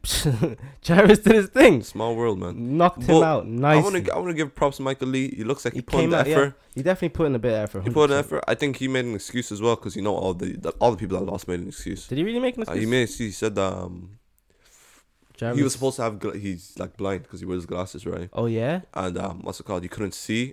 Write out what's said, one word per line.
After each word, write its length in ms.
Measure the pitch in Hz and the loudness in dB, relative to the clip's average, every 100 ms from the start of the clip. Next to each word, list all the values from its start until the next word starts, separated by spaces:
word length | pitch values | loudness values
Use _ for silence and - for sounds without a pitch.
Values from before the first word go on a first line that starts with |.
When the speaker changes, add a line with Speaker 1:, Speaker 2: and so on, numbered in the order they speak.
Speaker 1:
<laughs> 800 | - - 151 113 160 117 - - | -4 -2 0 2 0 -2 -14 -8
Jarvis 380 | - 170 202 214 | 4 8 10 8
did 120 | 202 | 8
his 120 | 220 190 | 6 6
thing. 340 | 254 262 131 | 8 8 8
Speaker 2:
Small 320 | - 107 113 | 2 -4 -2
world, 240 | 113 117 95 | 0 0 0
man. 380 | 90 92 120 151 | -4 -6 -2 4
Speaker 1:
Knocked 280 | 175 143 | 4 2
him 160 | 123 160 | 4 6
Speaker 2:
But 20 | |
Speaker 1:
out 200 | 160 139 | 6 2
Speaker 2:
I 20 | 95 | -2
wanna 120 | 117 | 0
Speaker 1:
nicely. 420 | 143 151 196 185 | 4 6 4 0
Speaker 2:
g-, 80 | - | -2
I 80 | - | -4
wanna 160 | 180 | -2
give 200 | 156 147 | -2 -4
props 220 | - 143 135 | -2 -2 -2
to 60 | |
Michael 260 | 135 131 131 | -4 -4 -2
Lee. 260 | 131 131 | 0 -2
He 100 | - | -4
looked 200 | 107 - | -4 -4
like 80 | 120 | -4
he 60 | 131 | -6
Speaker 1:
He 40 | |
Speaker 2:
put 120 | - | -2
in 60 | 165 | 2
Speaker 1:
came 100 | 165 | 2
Speaker 2:
the 80 | 165 | 2
Speaker 1:
out, 80 | 131 | 2
yeah. 80 | |
Speaker 2:
effort. 200 | 156 143 - _ | 2 2 -2 _
Speaker 1:
He 80 | - | -4
definitely 260 | 143 185 170 | -2 -2 -2
put 120 | - 156 | 0 0
in 60 | |
a 40 | 123 | 0
bit 140 | 120 | 0
of 40 | 110 | -2
effort, 240 | 107 95 | -2 -6
Speaker 2:
He 40 | 104 | -2
put 200 | 139 147 | 2 4
in 0 | |
Speaker 1:
hundred 120 | 139 | 2
percent. 180 | 143 151 | 0 -4
Speaker 2:
effort. 20 | - | -2
I 60 | |
think 220 | 113 143 127 | -2 -2 -2
he 120 | 131 | -2
made 180 | 131 120 | -2 -2
an 80 | |
excuse 360 | 104 - 120 - | -4 -6 -8 -6
as 120 | 104 | -2
well, 140 | 113 113 | 0 0
'cause 200 | 101 92 | -4 -4
you 60 | |
know 120 | 101 | -2
all 200 | 87 92 | 0 -2
the, 180 | 90 92 - | -2 -6 -6
the, 120 | 80 - | -6 0
all 100 | 117 | 2
the 80 | 104 | 2
people 200 | 101 92 | -2 -4
that 60 | |
lost 240 | 98 101 - | -4 -6 -6
made 120 | 90 | -6
an 80 | 92 | -8
excuse. 380 | - - 95 - | -12 -10 -10 -8
Speaker 1:
Did 120 | 131 | -4
he 60 | |
really 160 | 196 240 | -4 -2
make 160 | 254 247 | -4 -4
an 60 | |
Speaker 2:
Uh, 20 | |
Speaker 1:
excuse? 160 | 220 92 | -6 -4
Speaker 2:
he 60 | 110 | 0
made 60 | 127 | 0
an 40 | |
excuse. 240 | 117 - 113 | 0 -4 -8
He 40 | |
said 220 | 92 110 | -4 -4
that, 180 | 101 95 | -2 -4
um, 460 | 92 90 90 92 107 _ _ _ _ _ _ _ _ _ _ _ - | -4 -10 -12 -16 -20 _ _ _ _ _ _ _ _ _ _ _ -10
Speaker 1:
Jarvis. 200 | 117 131 | -4 0
Speaker 2:
he 60 | |
was 100 | 135 | 0
supposed 240 | 123 131 131 | 0 -2 -2
to 60 | |
have 160 | 113 104 | -4 -4
gla-, 180 | 104 95 | -6 -6
he's, 380 | 98 90 - - | -6 -8 -10 -12
like, 180 | 90 - | -12 -8
blind 280 | 98 92 - | -6 -6 -8
'cause 140 | 90 | -12
he 60 | 90 | -8
wears 180 | 90 | -6
glasses, 400 | 85 90 92 - - | -6 -8 -8 -10 -8
right? 220 | 90 90 | -8 -8
Speaker 1:
Oh 100 | - | -4
yeah. 360 | 117 113 120 180 - | -2 -2 -2 -4 -8
Speaker 2:
And, 240 | - 92 87 | -6 -6 -4
um, 240 | 98 82 | -8 -10
what's 160 | - 98 | -10 -10
it 60 | |
called? 180 | - 92 | -8 -6
He 60 | 87 | -6
couldn't 240 | - 101 | -8 -8
see, 400 | - - 113 123 | -8 -4 -4 -4